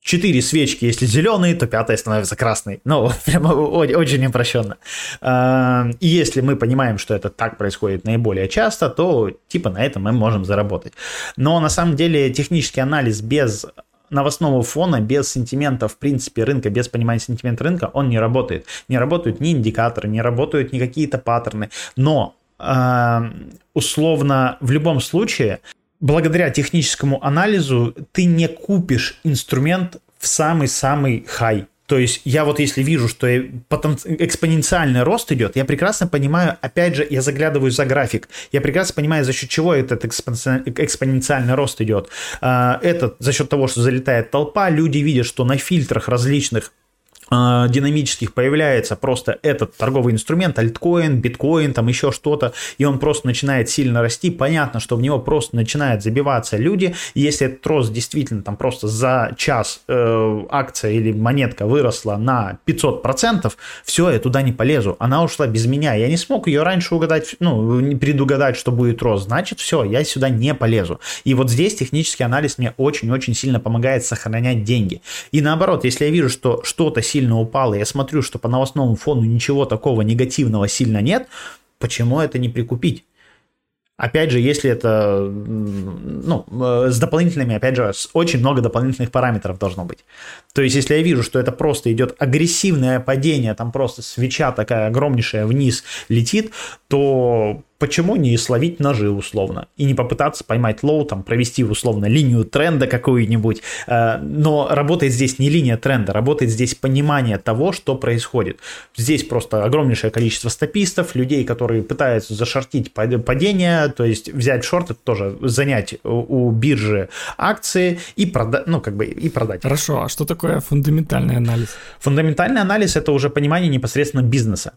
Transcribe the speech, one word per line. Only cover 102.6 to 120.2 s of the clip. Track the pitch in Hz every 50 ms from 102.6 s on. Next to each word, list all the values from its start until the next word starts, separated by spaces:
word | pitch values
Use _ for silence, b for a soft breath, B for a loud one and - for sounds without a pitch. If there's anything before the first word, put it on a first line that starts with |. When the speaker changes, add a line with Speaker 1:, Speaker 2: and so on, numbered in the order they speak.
| 147 170 165 139 131
Speaker 1:
какую-нибудь? | 127 - 120 - - 127 123 117 101 117 113 107 113 107 - B B B B B
Э, | B 120 117 117 113 110 - 143
но | 147 143 147 151 156 151 147 139 -
работает | - 139 143 143 170 175 139 139 127
здесь | 120 135 127 131 -
не | 135 143
линия | 147 170 147 123 117
тренда, | 113 - 135 135 123 107 95 98
работает | 104 113 131 151 147 135 117
здесь | 113 110 123 120 -
понимание | - - 135 131 135 143 151 147 143 131 120 104 98
того, | - - 110 113 143 185 180
что | - - - 135
происходит. | 127 - 117 117 117 117 - - 127 104 85 - B B B B B B B B
Здесь | - 113 123 156 143 -
просто | - 120 120 107 - - 110 101
огромнейшее | 110 127 151 151 131 117 - - 110
количество | - 117 117 113 110 - - 120
стопистов, | - - - 147 - 208 202 - - - 170 - -
людей, | 127 127 127 147 143 123
которые | 120 120 110 123 113 117 113 110
пытаются | - 113 - 147 131 120 110 104 - 107
зашортить | 101 117 117 - 135 135 - - 143 107 - _
пад-, | - 107 113 123 120 117
падение, | - 127 135 160 202 208 185 180 175 170 165 151 143
то | 123 - 123
есть | 117 110 107 - - -
взять | 143 120 131 135 120 -
шорт, | - - 175 175 175
это | - - _
тоже | - 117 98 101 98 98 - -
занять | 131 113 123 139 143 135 113 98 - - - _
у, | - - 120 117 - - 131 123
у | 123 117
биржи | 113 113 147 143 113 107 107 107 101 92 B B B B B B
акции | B - 185 214 - - - - 190 180 180 175 175 B B B
и | - 202
прода-, | 175 - 127 113 110 117 143 -
ну, | - 165 147
как | - 113 101
бы, | 101 110
и | - - - - 160
продать. | - - 117 110 101 92 -
Speaker 2:
Хорошо, | 135 131 151 - - 147 127 -
а | -
что | - -